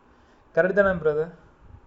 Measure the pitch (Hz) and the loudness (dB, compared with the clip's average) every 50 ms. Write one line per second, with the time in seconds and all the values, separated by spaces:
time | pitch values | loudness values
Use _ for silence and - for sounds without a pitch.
0 | _ _ _ _ _ _ _ _ _ _ _ 160 170 185 196 202 196 196 185 165 | _ _ _ _ _ _ _ _ _ _ _ 0 0 2 2 2 2 2 0 0
1 | 151 156 147 151 160 170 - - - - _ _ - - - - - | -2 -2 -2 -2 -4 -6 -10 -18 -20 -20 _ _ -20 -20 -20 -20 -20